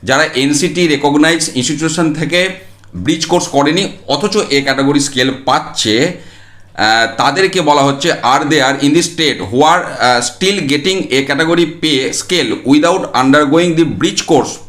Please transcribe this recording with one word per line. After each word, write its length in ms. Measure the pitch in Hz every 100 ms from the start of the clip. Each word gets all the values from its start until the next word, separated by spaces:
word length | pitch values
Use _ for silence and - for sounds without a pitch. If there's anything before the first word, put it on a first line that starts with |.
যারা 220 | - 135 156
এনসিটি 600 | 120 139 147 170 160 175
রিকগনাইজড 680 | 139 143 143 160 165 160 127
ইনস্টিটিউশন 560 | 120 147 160 160 160
থেকে 360 | 147 160 175 185 185 - - - 90
ব্রিজ 300 | 92 165 -
কোর্স 220 | 175 -
করেনি 420 | 139 143 170 196 - -
অথচ 300 | 143 202 208 180
এ 120 | 139
ক্যাটাগরি 380 | 135 135 139 147
স্কেল 320 | 135 123 131 127 -
পাচ্ছে, 720 | 143 - - 113 107 165 180 - - - - - -
আহ, 400 | 107 113 113 -
তাদেরকে 440 | 123 147 190 185
বলা 200 | 151 208
হচ্ছে, 300 | 139 139 175
"Are 320 | 139 117 139 151
there 400 | 156 131 139 139
in 40 |
the 120 | 156
state 500 | 160 - 156 123 101
who 80 | 120
are, 240 | 151 175
আহ, 600 | 175 131 120 123 117 -
still 160 | 185 202
getting 420 | 143 143 185 190
a 240 | - 131 139
category 340 | 143 165 170 170 -
pay 320 | 156 135 135 -
scale 520 | - 180 123 - 123
without 280 | 147 170 185 - 123
undergoing 540 | 131 143 147 160 175 160
the 100 | 165 98
bridge 300 | 175 - -
course 240 | 151 117 -